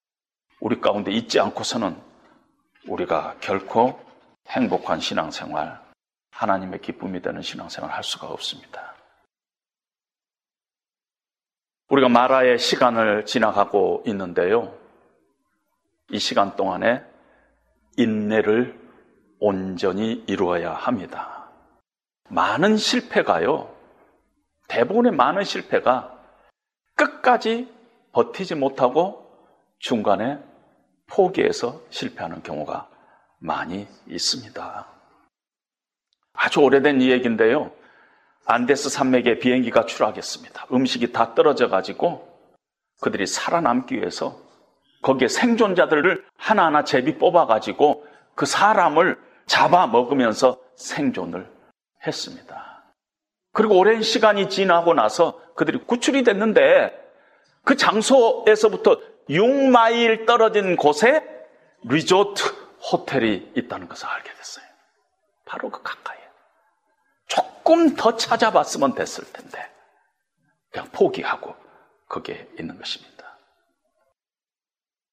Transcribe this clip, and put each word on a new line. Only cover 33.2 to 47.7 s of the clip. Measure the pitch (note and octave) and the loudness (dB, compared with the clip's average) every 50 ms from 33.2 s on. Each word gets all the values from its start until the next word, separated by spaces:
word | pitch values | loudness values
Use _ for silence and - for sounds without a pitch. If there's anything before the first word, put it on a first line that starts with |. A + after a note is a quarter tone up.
| _ _ _ _ | _ _ _ _
많이 | D#2+ D#2+ D2+ C#2+ - D#2 F2+ G2 G2+ - - _ _ - | -8 -8 -6 -6 -6 -10 -10 -12 -14 -14 -20 _ _ -14
있습니다. | - F2+ - - - C3+ A2+ G#2+ - - - - - - - - - _ _ _ _ _ _ _ _ _ _ _ _ _ _ _ _ _ _ _ _ _ _ _ _ _ _ _ - | -10 -6 -6 -6 -6 -6 -10 -14 -16 -14 -14 -14 -14 -16 -16 -18 -20 _ _ _ _ _ _ _ _ _ _ _ _ _ _ _ _ _ _ _ _ _ _ _ _ _ _ _ -6
아주 | - - - - E3+ | -4 -4 -2 2 4
오래된 | D3 C3 C3+ C#3 C3 D3 C#3+ C3 | 4 6 6 4 4 4 2 2
이야기인데요. | B2+ C3 B2+ B2+ B2+ A#2+ A2+ G#2 A2 A2 B2 D3+ B2 - - _ _ _ _ _ _ _ _ _ _ _ _ _ - | 2 2 2 2 0 -2 0 2 2 2 2 0 -2 -6 -14 _ _ _ _ _ _ _ _ _ _ _ _ _ -2
안데스 | - A2 A#2+ B2 B2 C#3+ C3 - C#3 | 0 0 0 2 2 0 0 0 -6
산맥에 | - - C#3 C3 B2+ B2+ A2 A#2+ A2+ - | -4 -2 0 2 2 2 4 2 0 2
비행기가 | - B2 B2 B2+ B2 A2+ G#2+ A#2 A2 | 2 0 2 2 0 2 2 0 0
추락했습니다. | - - - C3 G#2+ G#2+ - - - - - - - - - - - | 0 -2 -2 -2 -2 -2 -6 -12 -12 -12 -14 -16 -18 -20 -18 -8 -2
음식이 | C3 B2+ C3+ A#2+ - B2 A#2+ A#2 | 0 0 0 0 -2 -2 -4 -4
다 | - - A#2 - - | 0 -2 -2 0 2
떨어져가지고 | - D#3+ D3+ C3+ - B2 G#2+ G2 F#2+ - - - - - F3 D#3 - - - _ _ _ _ _ _ _ _ _ _ _ _ _ - | 2 2 4 4 2 0 0 0 -2 -2 -4 -8 -4 -4 -4 -4 -4 -16 -20 _ _ _ _ _ _ _ _ _ _ _ _ _ -6
그들이 | - A#2 G#2 G2 G2 | -4 -4 -4 -4 -6
살아남기 | F2+ - - - - - E3+ E3 B2 A#2+ B2 B2+ - C3 | -6 -6 -6 -6 -2 -2 0 2 2 0 0 -2 -4 -6
위해서 | G#2+ F#2+ - - - - - - - - _ _ _ _ _ _ _ _ _ _ _ | -6 -6 -6 -6 -6 -8 -8 -10 -12 -20 _ _ _ _ _ _ _ _ _ _ _
거기에 | - - C3+ C3 B2+ A2+ | 0 0 2 2 2 0
생존자들을 | - - - B3 A#3 A3 A#3 G3+ F#3 E3+ D#3+ D3+ D#3+ D3+ C#3+ F3+ F3+ - - _ _ - | 0 0 2 2 2 4 2 2 4 2 2 4 4 2 2 2 0 -2 -6 _ _ -8
하나하나 | - - A3 G#3 F3+ D#3+ D3 D3+ C#3+ | -2 0 2 4 4 4 2 2 0
제비 | - - C3 B2+ D3 - - | 2 0 0 0 0 -2 2
뽑아가지고 | - F3 E3+ F3 D#3 - A2+ A2 - A2 | 2 4 4 4 4 4 2 0 0 -4